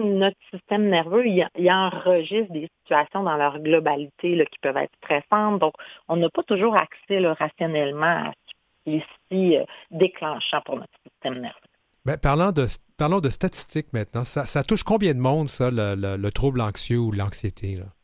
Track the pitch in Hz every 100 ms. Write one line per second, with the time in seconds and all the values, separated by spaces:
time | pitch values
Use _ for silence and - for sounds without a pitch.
0 | 214 196 196 185 _ 185 - 208 208 175
1 | 160 208 247 180 165 - 180 185 190 175
2 | 185 180 160 208 208 160 165 _ - 151
3 | 147 196 190 151 143 147 156 160 156 143
4 | 147 - 175 170 147 - 143 139 139 _
5 | - 147 - 208 214 202 160 - - -
6 | - 170 165 - - 196 226 214 - -
7 | - 196 175 160 151 - 165 151 143 147
8 | 160 165 151 - - - _ _ - 156
9 | - - - 190 185 143 139 - - 165
10 | 185 - 156 135 - 151 - 131 - _
11 | - _ 135 127 120 - _ _ _ _
12 | 127 160 143 147 190 156 120 - _ -
13 | 151 196 143 - 185 - - 160 - 113
14 | 104 117 127 - 127 143 - 220 - 214
15 | 196 131 127 151 147 - 127 120 101 98
16 | 98 98 104 - 139 127 107 101 - 120
17 | 113 104 98 - 104 - 98 95 95 -